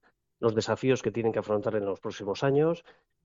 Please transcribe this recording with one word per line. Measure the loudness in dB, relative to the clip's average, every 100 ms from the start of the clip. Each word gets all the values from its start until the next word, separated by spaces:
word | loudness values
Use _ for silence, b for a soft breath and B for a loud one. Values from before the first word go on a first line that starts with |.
| b _ _ _
los | 0
desafíos | 2 0 0 2 2
que | 0
tienen | 0 0
que | 0
afrontar | 0 0 0 -2
en |
los | -2 -4
próximos | -8 -8 -6 0
años | 2 4 2 0 b b b _